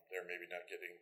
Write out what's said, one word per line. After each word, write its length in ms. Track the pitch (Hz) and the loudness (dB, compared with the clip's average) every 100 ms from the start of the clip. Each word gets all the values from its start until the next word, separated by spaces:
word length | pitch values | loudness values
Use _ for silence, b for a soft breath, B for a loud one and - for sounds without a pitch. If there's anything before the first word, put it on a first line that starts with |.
| - | 0
they're 160 | 92 87 | 2 2
maybe 220 | 90 87 | -2 0
not 160 | 90 - | -2 0
getting 320 | 90 90 87 | -4 -4 -6